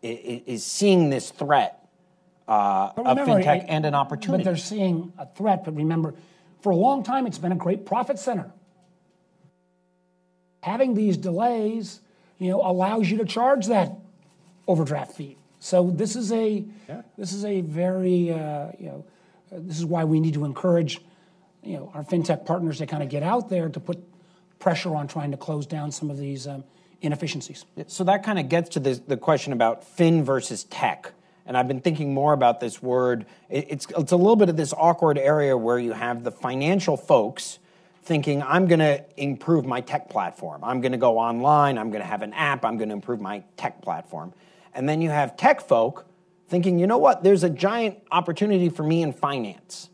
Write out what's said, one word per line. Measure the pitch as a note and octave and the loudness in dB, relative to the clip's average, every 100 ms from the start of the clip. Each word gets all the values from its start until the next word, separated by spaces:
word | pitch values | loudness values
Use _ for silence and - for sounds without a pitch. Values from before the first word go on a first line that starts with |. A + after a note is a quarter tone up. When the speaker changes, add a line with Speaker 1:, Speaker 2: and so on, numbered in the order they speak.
Speaker 1:
i-, | A#2 | -10
i-, | A#2 - A#2+ - | -10 -10 -10 -8
is | A#2 | -8
seeing | - - G3+ F#3 D#3 | -6 0 4 6 4
this | C3+ - | 2 -4
threat, | - C#3+ C#3+ G2 - _ _ _ _ _ _ - | -10 2 4 4 -4 _ _ _ _ _ _ 0
uh, | G#2+ G2+ F#2+ G2 | 2 4 2 0
Speaker 2:
But | - B3 | -2 0
Speaker 1:
of | B3+ | 2
Speaker 2:
remember, | C#4 G#3+ | 4 4
Speaker 1:
fintech | E3 E3 | 4 2
Speaker 2:
it, | - | 0
Speaker 1:
and | D#3 | -2
an | D3+ C#3+ | 0 0
opportunity. | C#3 C#3+ - F3 | -2 -4 -2 0
Speaker 2:
but | F3+ | 0
they're | E3+ | -2
seeing | - G#3+ F#3+ E3 F3 - | -6 -2 0 -2 -4 -14
a | D3 | -18
threat. | - G#3 F#3 | -4 0 0
But | E3+ | -2
remember, | D#3 D#3 E3 D#3+ - - _ _ _ | -4 0 0 -2 -6 -20 _ _ _
for | G3+ | 0
a | F3 | 4
long | A3+ C#4 | 4 2
time, | A3 C4 B3 | -2 -2 -2
it's | - | -4
been | F3 | -4
a | F3+ | -2
great | F3 G3+ | -2 -4
profit | - A3 B3 C#4 | -2 -4 0 -2
center. | - A3 - - _ _ _ _ _ _ _ _ _ _ _ _ _ _ _ _ _ _ _ _ | 0 -4 -6 -18 _ _ _ _ _ _ _ _ _ _ _ _ _ _ _ _ _ _ _ _
Having | - A3 C4 | -6 0 2
these | G#3+ G#3+ F3+ | 2 2 0
delays, | F#3+ E3+ A#3 A#3 G#3+ A3+ F#3+ - _ _ _ _ | -2 0 0 0 -2 -4 -8 -14 _ _ _ _
you | F3+ | -2
know, | F#3 | 0
allows | F#3 F3+ F#3+ A3+ F#3 | 2 2 0 2 0
you | G#3+ | 0
to | |
charge | G#3+ A3+ B3 C#4 G3 | -2 0 2 2 2
that | A3 E3 - - _ _ _ _ _ - | 2 0 -4 -18 _ _ _ _ _ 0
overdraft | E3+ D3 D3 - | 0 0 -4 -6
fee. | - C#3 C3+ _ _ | -12 -16 -16 _ _
So | - F#3 F3+ | 0 2 2
this | E3 G#3+ | 0 -2
is | A3 G#3+ | -2 -2
a, | A3+ A3 G#3 - - - | 0 0 -2 -6 -16 -18
Speaker 1:
Yeah. | D#3+ - - | -18 -18 -12
Speaker 2:
this | G3 | -10
is | G3 | -6
a | G#3 G3 | -4 -4
very, | E3 D3+ F3+ F#3 F#3 F3+ F3 | -4 -2 -2 0 2 2 2
uh, | D#3+ D3+ D3 C#3+ - | -2 -4 -8 -8 -12
you | - | -14
know, | C#3 D3+ _ _ _ _ | -14 -18 _ _ _ _
uh, | F3+ | -16
this | F3 D#3 | -10 -6
is | |
why | E3 E3+ | -4 -2
we | D#3+ D#3 | 2 2
need | D#3+ | 2
to | D3+ | 0
encourage, | D3 C3 F#3 E3+ D#3 - - _ _ _ _ _ | -4 -2 2 2 2 -6 -14 _ _ _ _ _
you | G#3 D#3+ | -12 -12
know, | - | -10
our | D3+ | -14
fintech | D3 F3 D#3+ D#3 - | -2 -2 0 -2 -2
partners | F3 E3+ D3 | -2 -2 -4
to | D3+ | -6
kinda | D#3 C#3 | -6 -6
get | C#3+ | -4
out | D#3+ A#3+ A3+ | 0 -2 0
there | F#3 E3 | -4 -4
to | D#3 | -6
put | - F3+ - _ _ _ _ _ | -8 -10 -10 _ _ _ _ _
pressure | - E3 F#3 | -2 0 -4
on | D#3 C#3+ | -6 -6
trying | E3 D3 | -6 -6
to | C#3 | -6
close | - D3+ C#3+ | -6 -8 -6
down | D#3 D3 | -8 -8
some | C#3+ D3+ | -6 -8
of | C#3 | -6
these, | C#3 C#3 C3 | -8 -8 -10
um, | C#3 C3+ _ _ _ | -14 -16 _ _ _
inefficiencies. | - D3 E3 - - - - | -4 -4 -4 -8 -10 -18 -18
Speaker 1:
Yeah, | - - | -16 -14
so | - | -4
that | F#3 G3 | 2 2
kinda | G3+ G3 | 2 -4
gets | C3+ E3 E3+ | 0 0 0
to | - | -2
the, | C3+ B2+ - | -2 -2 -4
the | B2+ | -4
question | - D3 - | 2 0 0
about | B2 A2+ A2+ | 0 0 0
fin | - - E3+ E3 | -10 2 4 4
versus | C#3 C3+ - A#2 | 4 0 -2 -10
tech. | - - A#2+ E2+ - - _ _ | -10 -4 -4 -4 -12 -20 _ _
And | - B2+ | -4 0
I've | B2+ | 0
been | C3+ | 0
thinking | F3 D#3 D3 | -2 -2 -2
more | C3+ D3 | 0 2
about | C#3+ B2+ A#2+ | 4 4 4
this | A#2+ - | -4 -6
word. | B2+ B2+ B2+ B2 G2+ - _ | -2 2 2 0 -4 -18 _
It, | C#3 C#3 | -6 -4
it's, | D3+ - - | -8 -6 -4
it's | D3+ | 2
a | F3+ | 4
little | F#3+ A3+ | 6 6
bit | G3 | 6
of | D#3+ | 4
this | C#3+ | -2
awkward | - D#3+ E3+ D#3+ D3 | 2 2 4 2 4
area | C3+ D3+ C#3+ B2+ | 4 4 4 2
where | A2+ B2 | 2 0
you | A#2+ | 0
have | G#2+ A#2+ A#2+ | -4 -4 -4
the | A#2+ | -6
financial | - C3 C3 D3 F#3+ E3+ C#3+ | -6 -4 -2 2 2 2 -2
folks | - C#3 G#2+ C3 - - _ _ _ _ | 4 4 4 -4 -14 -14 _ _ _ _
thinking, | - D#3+ C#3+ C#3+ | -2 0 0 -2
"I'm | C3+ E3 F#3 | 2 2 4
gonna | E3 D#3 C#3 - - | 6 4 2 -4 -6
improve | C#3+ C3 - E3 B2+ | -6 -4 2 2 2
my | B2 | -4
tech | B2 D3 - | -4 -8 -4
platform. | A2 F2+ - E2+ D2 | -4 -4 -6 -14 -10
I'm | G#2+ B2+ | -4 -2
gonna | B2+ B2 | -2 2
go | B2 A2+ | 2 4
online. | A#2 A#2 C3 D3+ C#3+ B2+ | 0 0 4 4 4 2
I'm | A2 | -4
gonna | G#2+ | -6
have | F#2+ G#2+ | -6 -8
an | G#2 | -8
app. | G#2+ D3+ C#3 | -4 -2 0
I'm | A#2 A2+ | -2 -2
gonna | A2 | -4
improve | G#2 F#2+ A#2 | -6 -6 -8
my | G2 G#2 - - | -6 -10 -12 -10
tech | C#3+ - | -10 -8
platform." | - E2 - E2 E2+ - _ _ _ | -8 -8 -8 -12 -14 -16 _ _ _
And | - C3+ | -6 -4
then | D#3 | -2
you | E3 | 0
have | D3 C#3 - | 0 -2 2
tech | C4+ C#4 | 2 2
folk | - A#2+ C3+ - - _ _ _ _ | 2 2 2 -2 -18 _ _ _ _
thinking, | F3 F3+ F3 | 0 2 2
"You | F#3 | 2
know | A#3 | 4
what? | D3+ - | 4 6
There's | F3+ G3 | 4 4
a | F3 | 4
giant | C3+ F#3+ A#3 A3+ F#3 _ | 0 -2 0 -2 -4 _
opportunity | E3 E3+ D#3+ G#3 G3 F3 | -2 -2 -2 0 2 2
for | - | 0
me | D#3 E3 | 0 0
in | D#3+ | 0
finance." | C3+ C#3+ C#3 G#2+ F2 _ - - | -2 -4 -4 -8 -12 _ -20 -20